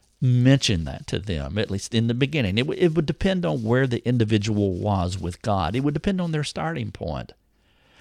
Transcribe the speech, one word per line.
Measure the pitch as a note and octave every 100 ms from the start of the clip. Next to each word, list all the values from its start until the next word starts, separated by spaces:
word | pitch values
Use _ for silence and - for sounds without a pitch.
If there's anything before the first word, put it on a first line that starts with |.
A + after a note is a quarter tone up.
| _ -
mention | B2+ B2 B2+ C#3 - F2
that | D2+ - -
to | G2+
them, | G2 D#2 C#2 G2
at | -
least | G2 - A2+
in | A#2
the |
beginning. | A#2+ C#3 D3+ G2 G#2
It | D3
w-, | -
it | F3
would | D#3+ D3+
depend | - G3 F#3
on | E3+ C#3+
where | A2 B2+ C3+
the | A#2+ A#2+
individual | B2 G#2+ A2 G#2 G#2 G2+
was | F2+ G2+ F#2+ F2+ F#2
with | F2 -
God. | A2 G2 D#2+ A#2
It |
would | D3 D3+
depend | G3+ F#3
on | E3+
their | D#3
starting | C#3+ - D#3+ D#3+ G#2
point. | - D#2+ C2+ - - _ _ _ _ _ _